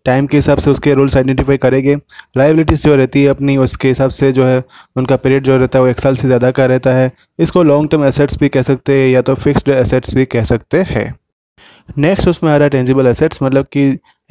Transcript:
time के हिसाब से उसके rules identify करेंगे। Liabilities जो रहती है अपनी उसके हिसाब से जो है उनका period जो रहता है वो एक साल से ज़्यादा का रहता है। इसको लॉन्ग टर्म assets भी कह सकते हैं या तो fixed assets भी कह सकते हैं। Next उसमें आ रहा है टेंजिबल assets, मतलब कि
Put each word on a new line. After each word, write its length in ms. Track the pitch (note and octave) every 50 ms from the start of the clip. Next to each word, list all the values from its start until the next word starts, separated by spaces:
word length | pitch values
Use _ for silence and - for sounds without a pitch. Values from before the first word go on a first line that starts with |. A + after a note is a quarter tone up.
| -
time 220 | C3 B2+ C3+ C#3+
के 100 | C3+ D3
हिसाब 220 | C#3+ - D3+ C#3 C3+
से 120 | - C#3+
उसके 240 | C3+ B2 - D3 C#3
rules 220 | C3+ C#3 C3+ C#3+
identify 400 | C3+ C3 C3+ C3 C3+ C3+ C#3 C#3
करेंगे। 400 | B2+ C3 B2+ C3 C3+ C3 C#3+ C#3+ C#3+ - _ - - - _ -
Liabilities 480 | B2+ C#3 D#3 D#3+ D#3+ D#3 D3+ D#3 C#3+ -
जो 120 | D3+ C#3+
रहती 260 | C3+ C3 B2 - C#3
है 60 | C#3 C#3
अपनी 280 | C3+ C3+ C#3 C#3 C#3
उसके 320 | C3+ C3 A#2+ - - - C3
हिसाब 220 | B2 - C3+ B2+
से 220 | - - C#3 C3+
जो 120 | B2+ C3 B2+
है 200 | B2+ B2+ B2+ B2+ _ - - - _ -
उनका 200 | C3 B2+ C#3 C3
period 280 | - - C3 C3+ C#3 C3+
जो 120 | C3+ C3+
रहता 220 | B2+ C3 B2 - C3
है 40 |
वो 60 | B2+ B2+
एक 120 | B2 -
साल 160 | - C3+ C3
से 100 | A#2+ C#3
ज़्यादा 240 | B2+ B2+ A#2 B2 B2+
का 160 | - C3+ C3
रहता 280 | B2+ C3 B2+ - C3 B2+
है। 180 | C3 C3 B2+ - _ _ _ _ -
इसको 240 | E3 D#3+ - F3+
लॉन्ग 280 | E3+ D3 C#3+ D3 D3+ D3
टर्म 140 | E3 D3+ C#3+
assets 340 | C3+ - D3+ D3 C#3 - -
भी 100 | D3 C3+
कह 140 | - C3+
सकते 300 | B2 - C3+ - - C#3
हैं 160 | C#3 C3+ C3 C3
या 140 | B2+ B2+
तो 120 | A#2+ C#3 C3+
fixed 340 | - - D3 C3+ - - C#3+
assets 460 | C3+ B2+ A#2+ G#2 B2+ B2+ - - -
भी 100 | C3 C3
कह 200 | - - A#2 A2
सकते 340 | - A#2+ A2 - - D3 F3
हैं। 360 | F#3+ - - G#2+ A2 B2 B2+ _ _ _ _ _ _ _ _ _ - - - _ _ - - C#3+
Next 300 | C#3+ F3 G3 - - F3+
उसमें 240 | E3 - E3+ D#3
आ 40 | D3
रहा 80 | C#3+ D3
है 60 | C#3+
टेंजिबल 360 | C#3+ C3 B2+ B2+ C3 C3+ C3
assets, 360 | B2 A#2 - D#3 D#3 - -
मतलब 220 | C#3 C3 C3+ C3+ C3+
कि 340 | - - C#3+ C#3 C3+ C3 - _ _ _ _ _ -